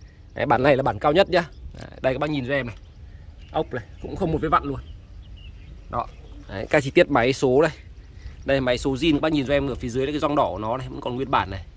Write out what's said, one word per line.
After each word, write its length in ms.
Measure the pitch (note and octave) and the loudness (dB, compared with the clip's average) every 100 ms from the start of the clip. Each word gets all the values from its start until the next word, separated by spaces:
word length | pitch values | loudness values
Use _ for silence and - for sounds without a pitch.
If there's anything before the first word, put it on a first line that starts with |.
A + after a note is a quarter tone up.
| - - - - | -20 -20 -12 -2
Đấy, 100 | - | 2
bản 180 | A#2 | 4
này 140 | C#3 C3 | 6 4
là 60 | |
bản 160 | C3 G#2 | 4 0
cao 140 | D3+ | 2
nhất 160 | D#3+ F#3+ | 4 4
nhá. 160 | E3+ E3 - - - | 2 0 -6 -16 -14
Đấy, 100 | - - | -16 -2
đây 120 | C3 | 0
các 60 | C3 | 0
bác 100 | D3+ | -2
nhìn 180 | D3 B2 | -2 -2
cho 60 | |
em 140 | C#3 A#2+ | -2 -4
này. 80 | - - - - - - - - | -10 -16 -20 -18 -18 -18 -18 -8
Ốc 220 | D#3 D#3+ | -4 -4
này, 100 | B2+ - - | -6 -10 -14
cũng 140 | - C#3 | -10 -4
không 160 | E3 | 0
một 60 | D#3 | 0
vết 80 | D#3 | 2
vặn 140 | E3+ | 0
luôn. 160 | C#3+ B2+ - - - - - - - - - - - | 0 -6 -8 -16 -16 -18 -18 -16 -16 -18 -18 -18 -8
Đó. 160 | A#2+ - - - - - | -6 -6 -8 -18 -16 -12
Đấy, 160 | G2 A2+ | -10 0
các 140 | D#3 | 2
chi 80 | C3+ | 4
tiết 200 | E3+ F3 | 4 6
máy 220 | C3+ A#2+ | 6 4
số 280 | C3 C3+ B2+ | 4 4 4
đây. 100 | D#3+ - - - - - - - - | 4 0 -16 -18 -18 -16 -16 -10 0
Đây, 160 | C#3 | 2
máy 160 | B2+ B2 | 2 2
số 160 | C#3+ | 0
zin 180 | C3 E3 | 0 4
các 80 | D3 | 4
bác 100 | D#3 | 4
nhìn 160 | D3+ B2+ | 2 2
cho 60 | |
em 140 | C#3+ C#3 | 2 2
ở 80 | A2 | -2
phía 140 | B2+ | -4
dưới 160 | A#2 C3+ | -2 -2
đây, 80 | |
cái 60 | D3 | 0
gioăng 160 | D3 D3 | 0 2
đỏ 140 | G#2 | 2
của 80 | F2+ | 0
nó 180 | A2 B2+ | -2 -4
này, 100 | C3 | -6
vẫn 120 | C3+ | -8
còn 140 | - B2 | -6 -4
nguyên 160 | C3+ | 0
bản 180 | B2+ F#2+ | 0 0
này. 120 | F#2+ - | -4 -10